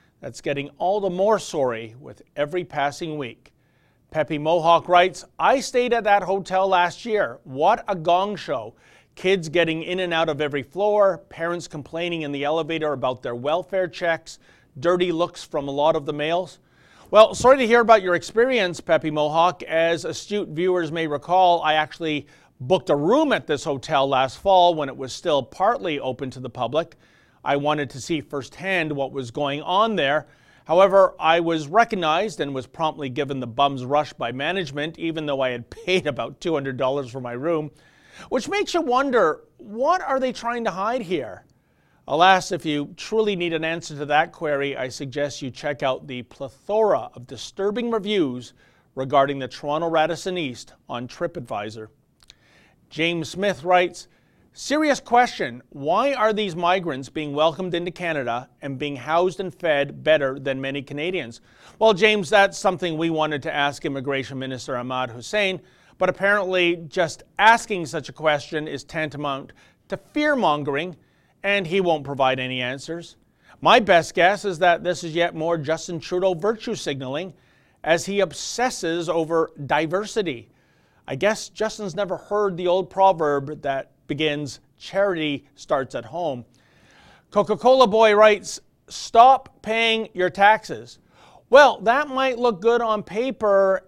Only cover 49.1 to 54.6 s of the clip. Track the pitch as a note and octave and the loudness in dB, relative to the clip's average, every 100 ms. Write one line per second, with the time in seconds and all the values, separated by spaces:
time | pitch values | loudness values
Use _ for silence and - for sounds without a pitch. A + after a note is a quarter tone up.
49.1 | C#3+ C#3 C#3 B2+ - D3 D3+ E3 D#3+ D#3 | 2 2 0 -8 -10 -6 -4 0 0 0
50.1 | D#3+ G3 F3+ D3 A#2+ - _ _ A#2+ B2 | -2 -6 -6 -6 -8 -16 _ _ -12 -12
51.1 | - E3+ - A#2+ A2 G#2 A2 G#2+ _ _ | -8 -8 -8 -10 -8 -8 -12 -18 _ _
52.1 | _ _ - _ _ _ _ _ D3+ E3 | _ _ -20 _ _ _ _ _ -4 -2
53.1 | E3+ D3+ F3 G3+ F3+ E3 F3+ F3+ - - | -2 -6 -4 -4 -4 2 2 2 -4 -20
54.1 | _ _ _ _ - | _ _ _ _ -16